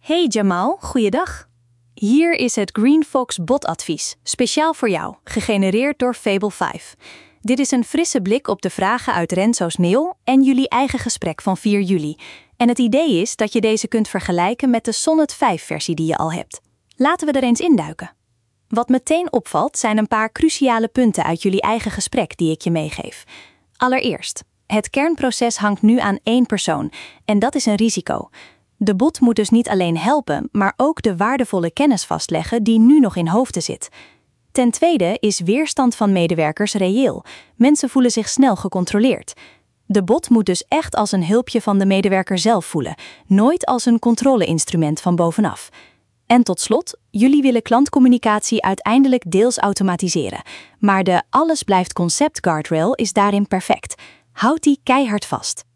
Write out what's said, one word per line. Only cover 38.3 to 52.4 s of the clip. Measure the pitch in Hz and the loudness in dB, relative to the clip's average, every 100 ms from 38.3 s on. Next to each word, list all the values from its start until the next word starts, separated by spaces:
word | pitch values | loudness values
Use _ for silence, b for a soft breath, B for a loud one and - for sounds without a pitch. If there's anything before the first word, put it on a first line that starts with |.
| - 269 190 | 2 2 2
gecontroleerd. | 190 190 180 202 254 208 - - b b b _ _ | -2 -4 -2 2 2 0 -6 -20 b b b _ _
De | 202 | -2
bot | 185 247 - | 2 0 4
moet | 233 196 | 2 4
dus | 180 - | -2 0
echt | 302 311 - | -2 -2 -2
als | 208 | -2
een | 196 165 | 0 2
hulpje | 220 247 233 | 0 0 -4
van | 214 196 | 0 0
de | 196 | 2
medewerker | 196 196 190 185 185 | 2 2 0 -2 -2
zelf | 214 220 - | 2 0 0
voelen, | 165 131 - B B B | -6 -6 -10 B B B
nooit | 196 233 359 - | 4 4 2 0
als | 247 247 | 0 2
een | 233 | 2
controle-instrument | 240 233 277 254 180 165 - 170 156 151 | 2 2 2 2 2 -2 -2 -2 0 -2
van | - 175 | -2 0
bovenaf. | 170 165 208 - - b b b b _ _ | 0 0 -2 -4 -18 b b b b _ _
En | 247 | 2
tot | 240 180 | 4 0
slot, | - 233 359 - _ | 0 -2 -2 -16 _
jullie | 208 247 294 | 2 4 4
willen | 269 240 | 4 0
klantcommunicatie | - 233 285 - 254 240 226 208 - 226 | 2 2 4 4 6 4 2 0 0 -2
uiteindelijk | 190 190 - 247 269 254 180 | 0 -2 0 4 4 2 0
deels | 185 233 240 | 2 2 2
automatiseren, | 202 196 190 175 185 160 123 - - B B B | -2 0 -2 0 -2 -2 -4 -8 -16 B B B
maar | 208 190 | 0 2
de | 185 180 - | 2 0 0
alles | - 320 311 | 0 0 -2
blijft | - 190 180 | 0 0 0
concept | - 170 - 302 - | -2 -2 0 -2 0